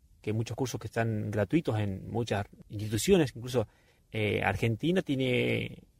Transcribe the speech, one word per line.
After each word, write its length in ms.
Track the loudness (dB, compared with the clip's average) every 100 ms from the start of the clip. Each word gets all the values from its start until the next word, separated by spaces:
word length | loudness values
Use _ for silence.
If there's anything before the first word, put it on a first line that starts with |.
| _ -10
que 100 | -4
hay 40 | -2
muchos 200 | -2 -2
cursos 220 | -4 -4
que 80 | -4
están 440 | -2 0 -2 -2
gratuitos 460 | 0 2 2 0 0
en 280 | 0 -4 -4
muchas 360 | -4 -2 -2 -4 -12 -12
instituciones, 640 | -8 -4 0 4 4 4
incluso, 320 | -2 -4 -2 -2 _ _ _ _
eh, 300 | -2 0 2
Argentina 580 | 0 2 0 2 2 2
tiene, 800 | 0 0 2 2 2 0 -4 -10 -20